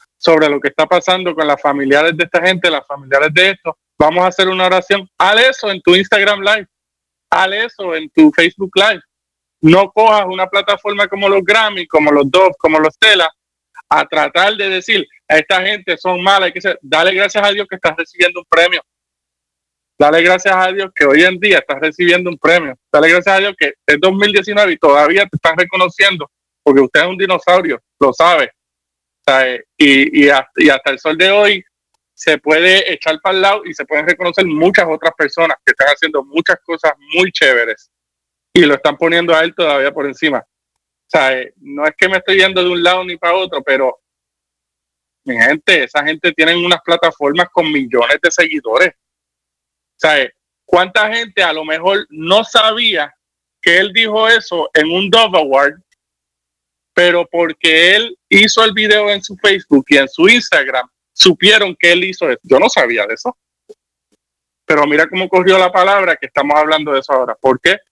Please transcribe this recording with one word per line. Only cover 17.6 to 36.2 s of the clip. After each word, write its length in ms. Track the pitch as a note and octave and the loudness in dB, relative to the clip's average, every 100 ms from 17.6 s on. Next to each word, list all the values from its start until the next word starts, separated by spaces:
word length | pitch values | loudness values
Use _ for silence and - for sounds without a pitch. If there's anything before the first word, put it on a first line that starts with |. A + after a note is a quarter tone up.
| G3 | -6
que 60 | F#3 | -4
estás 180 | E3 D#3+ | -4 -4
recibiendo 440 | E3 F3 F3 F3+ | -6 -2 -2 -2
un 40 | - | -2
premio. 320 | E3 F3 E3+ - _ _ _ _ _ _ _ _ _ _ - | 0 2 -2 -10 _ _ _ _ _ _ _ _ _ _ 0
Dale 240 | D3 E3 | 2 2
gracias 300 | F3 F#3 G3 | 2 2 0
a 180 | F#3 F#3 | 0 0
Dios 160 | G3 F#3+ | -4 -6
que 120 | - C#3+ | -2 2
hoy 180 | D3 | 4
en 160 | F#3 F3+ | 2 2
día 200 | G3+ E3+ | 0 0
estás 200 | - C#3 | 0 -4
recibiendo 500 | D#3 D3+ F3 F3+ F3+ | -6 -2 0 0 -2
un 80 | D#3+ | -4
premio. 400 | D3+ F3 D3 B2 _ | 0 0 -2 -12 _
Dale 180 | D3 D#3+ | 2 4
gracias 240 | F3+ F#3+ F#3+ | 2 2 0
a 40 | |
Dios 160 | G3+ F#3+ | -2 -4
que 160 | C#3+ - - | -6 -4 -2
es 100 | D3 | 0
dos 120 | F#3 | 0
mil 180 | G3 G#3 | 0 0
diecinueve 400 | G3+ G3 G#3 G3 | 0 -2 -2 -2
y 40 | D#3 | 0
todavía 480 | D#3 C#3+ D3+ F#3+ G3 | 2 4 2 0 -2
te 120 | - | -2
están 200 | E3 D#3+ | -2 -2
reconociendo 720 | F3 F#3+ F3+ - G3 F3 - _ _ _ | -2 -2 -2 0 -2 -2 -10 _ _ _
porque 180 | D3 C3+ | 2 2
usted 200 | C3 D3+ | 2 2
es 60 | F3 | 0
un 100 | F#3 | -2
dinosaurio, 640 | F#3+ F3+ - F3+ E3 A#2+ _ - | -4 -2 0 0 0 -8 _ -2
lo 120 | C#3 | 0
sabe. 400 | - E3+ E3 B2 - _ _ _ _ _ _ | 2 2 2 -2 -8 _ _ _ _ _ _
O 20 | - | 0
sea, 220 | C3 C3 | 0 0
eh, 160 | B2 - - | -4 -8 0
y, 480 | C#3+ C3+ C#3 D3+ C#3+ | 2 4 2 2 4
y 40 | |
hasta, 220 | C3+ - - | 2 0 0
y 120 | D#3 | 2
hasta 220 | C3+ C#3+ | 2 -2
el 80 | C3+ | -6
sol 180 | D#3+ D#3+ | -4 -2
de 140 | F#3+ | 2
hoy 320 | G3+ G#3 G3 - _ _ _ _ | 2 2 0 -8 _ _ _ _
se 240 | - - D3 | -8 -4 -2
puede 520 | D3+ D#3 F3+ F#3+ F3+ | 0 2 4 2 0
echar 260 | D#3 D#3+ D#3 | -4 -4 -4
para 140 | F#3+ F#3+ | -2 0
el 60 | |
lado 200 | G3 G#3 D#3+ | 0 0 -6
y 80 | |
se 120 | D3+ C#3 | -14 -8
pueden 200 | D3+ D#3 | -4 -4
reconocer 380 | F3 F3 F3+ F#3 | -4 -4 -2 -2
muchas 400 | D3+ F3 G3 E3+ | 0 0 2 0
otras 240 | D#3 E3 - | -2 -4 -2
personas 400 | D3 - D#3+ C#3 - | -4 -2 -4 -2 -4
que 60 | |
están 160 | - C#3 | -2 -2
haciendo 360 | C#3+ D#3+ D3+ | -2 -4 -4